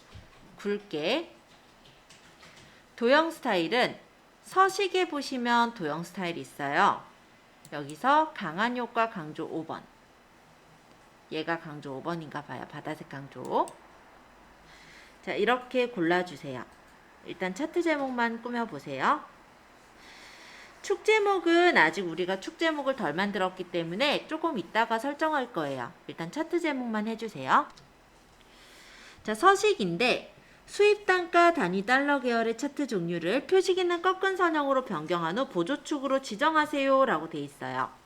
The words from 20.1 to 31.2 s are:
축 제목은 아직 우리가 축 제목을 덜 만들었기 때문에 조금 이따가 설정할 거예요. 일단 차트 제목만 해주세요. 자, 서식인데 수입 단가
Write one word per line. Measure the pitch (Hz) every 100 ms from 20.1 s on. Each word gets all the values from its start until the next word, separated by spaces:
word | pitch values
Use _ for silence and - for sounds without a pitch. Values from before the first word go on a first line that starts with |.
| - - - - - - -
축 | - 381 -
제목은 | 440 403 392 339 339 349 247
아직 | 156 175
우리가 | 175 160 180 190
축 | 330 -
제목을 | 330 302 262 262
덜 | 170
만들었기 | 151 202 196 185 185 175
때문에 | 175 165 185 285 208 -
조금 | 311 330 254
이따가 | - 220 233 226
설정할 | 277 285 320 302 247
거예요. | 175 143 131 120 - -
일단 | - 165
차트 | 285 320 339
제목만 | 320 269 240 214 214
해주세요. | 226 226 147 131 233 294 - - - - - - - - - - - - - - -
자, | -
서식인데 | 214 370 392 427 381 185 170 247 165 - - - - -
수입 | - 415 415 -
단가 | 370